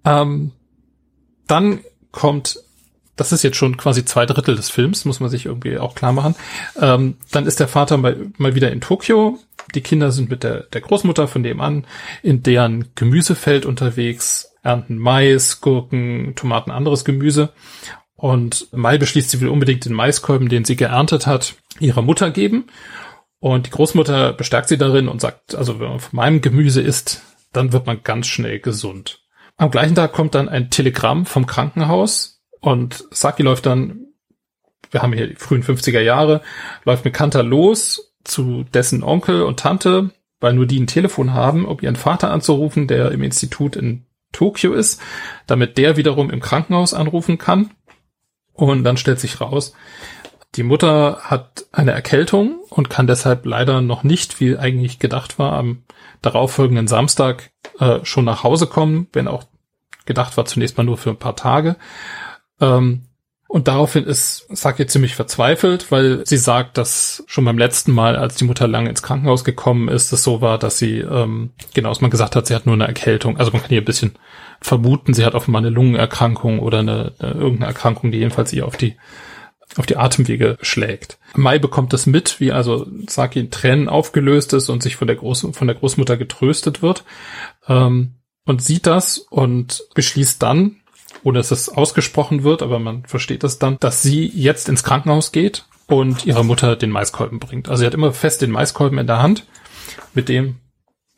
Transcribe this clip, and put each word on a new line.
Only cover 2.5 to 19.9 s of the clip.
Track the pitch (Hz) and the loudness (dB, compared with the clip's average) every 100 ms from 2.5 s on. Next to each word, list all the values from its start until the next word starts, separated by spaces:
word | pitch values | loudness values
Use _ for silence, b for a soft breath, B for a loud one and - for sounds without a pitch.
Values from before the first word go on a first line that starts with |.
| - - _ _ _ _ - | -10 -14 _ _ _ _ -8
das | 143 | -2
ist | 165 | 0
jetzt | 135 - | 0 0
schon | 131 123 | 0 0
quasi | 147 123 | 0 0
zwei | 123 - 120 | 0 0 0
Drittel | 139 139 | 0 0
des | 113 - | -2 -2
Films, | - 131 202 | 0 0 0
muss | 147 131 | -4 -4
man | 127 | -4
sich | 123 143 | -6 -6
irgendwie | 123 127 123 | -8 -8 -6
auch | 123 | -8
klar | - 127 | -4 -2
machen. | 135 151 170 B B B - | 0 0 -2 B B B 0
Ähm, | 143 127 131 - - | 2 4 2 -4 -6
dann | 147 147 | -2 -2
ist | - | 0
der | 135 | 0
Vater | 147 143 143 | 0 2 2
mal, | 127 - 101 - | 2 -2 -6 -2
mal | 139 | 0
wieder | 127 127 | 2 0
in | 120 | -2
Tokio. | - 185 - 226 214 254 _ - - | -2 -2 2 2 2 -2 _ -20 -10
Die | 143 | -8
Kinder | 123 156 143 | 0 2 2
sind | 131 123 | 0 -2
mit | 123 | -4
der, | 117 - | -6 -6
der | - 117 | -8 -12
Großmutter | - 202 185 165 139 | -2 0 2 0 0
von | 131 | -2
nebenan | 120 123 139 147 B B B B | -4 -4 -4 -4 B B B B
in | 196 131 | 0 2
deren | 127 120 117 113 120 | 4 4 2 0 -6
Gemüsefeld | - 117 147 - 170 - 143 | -2 2 4 2 0 2 2
unterwegs, | 139 123 127 120 120 120 - - - _ | 0 -2 -2 -2 -4 -4 -2 -4 -6 _
ernten | 123 120 - 113 | -2 -2 -2 -2
Mais, | 120 131 139 135 - - | 2 4 6 6 2 0
Gurken, | 139 131 123 127 120 120 127 127 | 0 0 0 -4 -4 -4 -6 -6
Tomaten, | 127 117 - | -2 -2 -4
anderes | 123 147 143 | -4 0 0
Gemüse. | - 135 147 147 147 B B B B B _ _ | 0 0 2 2 0 B B B B B _ _
Und | 135 127 120 - - | 0 0 0 -4 -8
Mai | 127 117 147 | -2 0 2
beschließt, | 143 151 127 | 2 0 0
sie | 127 | 0
will | 127 | 0
unbedingt | 143 135 127 | 2 2 0
den | 123 | -2